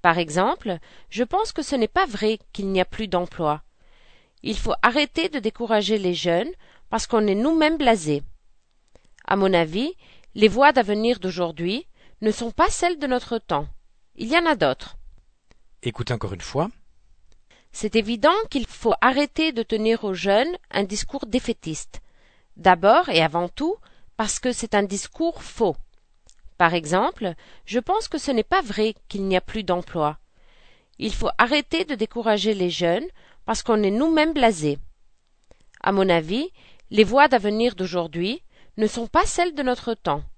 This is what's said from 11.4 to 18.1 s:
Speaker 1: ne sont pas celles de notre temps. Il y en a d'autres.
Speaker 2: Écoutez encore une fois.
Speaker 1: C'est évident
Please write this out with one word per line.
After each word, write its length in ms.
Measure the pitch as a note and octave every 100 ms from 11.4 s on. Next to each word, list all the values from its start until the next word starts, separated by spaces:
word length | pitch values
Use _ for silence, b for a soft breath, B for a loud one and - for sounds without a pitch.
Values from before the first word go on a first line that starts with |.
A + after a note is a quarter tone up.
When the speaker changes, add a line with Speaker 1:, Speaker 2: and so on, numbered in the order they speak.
| F3 D#3+ E3+ A3+ - b b b
Speaker 1:
ne 100 | G#3+
sont 220 | G#3+ A#3
pas 160 | - F4+
celles 300 | - F4 E4
de 60 | C#4
notre 300 | B3 - A3+
temps. 280 | - C#4+ D3 - _ _ _
Il 140 | - A3+
y 100 | D#4+
en 80 | E4+
a 80 |
d'autres. 420 | C4 D3 C3 - - - - _ _ _ _ - -
Speaker 2:
Écoutez 320 | B2 - A#2+
encore 200 | A#2 G2+
une 60 | G2
fois. 280 | - C3 F#3 - - - _ - - - _ b b
Speaker 1:
C'est 240 | - G#3+ A3+
évident 400 | G3+